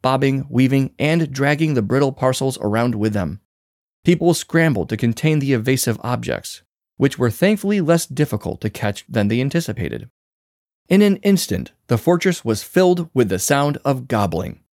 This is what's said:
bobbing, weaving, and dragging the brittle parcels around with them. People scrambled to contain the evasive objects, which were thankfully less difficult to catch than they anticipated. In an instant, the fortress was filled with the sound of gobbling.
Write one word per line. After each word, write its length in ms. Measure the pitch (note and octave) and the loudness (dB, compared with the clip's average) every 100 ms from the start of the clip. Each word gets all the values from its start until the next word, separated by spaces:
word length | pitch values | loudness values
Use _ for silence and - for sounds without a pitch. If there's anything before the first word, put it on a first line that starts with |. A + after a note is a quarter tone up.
bobbing, 440 | C3 C3 C#3 C3+ C3 | 0 2 0 0 -2
weaving, 440 | A#2 C3 C3+ C3 - | 2 2 2 -2 -2
and 320 | D3 E3+ D#3 | -2 0 -2
dragging 440 | C3+ C#3 D3+ D#3+ C3 | -2 0 0 0 0
the 60 | |
brittle 300 | G#2 B2+ C#3 | 0 0 0
parcels 460 | C3 C3 B2+ C3+ B2 | 0 -2 0 -4 -4
around 360 | G#2 G#2+ A#2+ A2 | -2 0 0 0
with 180 | G#2+ | -2
them. 260 | G#2 F2 G2 _ _ _ _ _ _ | -2 -4 -8 _ _ _ _ _ _
People 300 | - E3+ E3+ | 0 2 2
scrambled 560 | E3 - E3 E3 A2+ E2 | 0 0 2 2 0 -2
to 80 | G#2+ | -2
contain 420 | A#2 A2+ D#3 D#3 | -2 0 0 0
the 140 | C#3 | 0
evasive 440 | B2+ A2 C3 - A2 | 0 0 -2 -2 -4
objects, 600 | - B2 A#2 A#1+ - - _ _ _ _ | -4 -6 -4 -8 -8 -18 _ _ _ _
which 200 | C#3+ - | -2 0
were 140 | B2 | -2
thankfully 480 | - F#3+ G#3+ G3 G#3 | 0 0 0 0 0
less 260 | D#3 E3+ - | 2 0 0
difficult 540 | C3 D3 A2 F#2 - | -2 -2 -2 -6 -6
to 100 | G#2+ | -6
catch 360 | - G#2 G2+ - | -4 -6 -6 -6
than 220 | A#2+ G2+ | -2 0
they 100 | A#2 | 0
anticipated. 680 | C3+ E3+ E3+ A2 E2 A1+ - _ _ _ _ _ _ _ _ | 0 -2 -4 -6 -6 -8 -12 _ _ _ _ _ _ _ _
In 120 | F#3+ | 4
an 140 | G#3 F#3+ | 4 4
instant, 540 | G3+ G3 - F2+ - _ _ | 2 2 0 -6 -6 _ _
the 100 | A#2 | 0
fortress 460 | - F3 F#3+ F3 | 2 2 2 -2
was 200 | - C#3 | -2 -4
filled 460 | - - F3+ F3+ E3 | 0 2 4 2 0
with 160 | C3+ A2 | 0 0
the 100 | F#2 | 0
sound 380 | - C#3+ C#3+ C#3+ C#3 | 0 0 0 -2 -2
of 240 | C3 B2+ | -4 -2
gobbling. 500 | A2+ G2 E2 F2+ - _ | -2 0 -2 -6 -10 _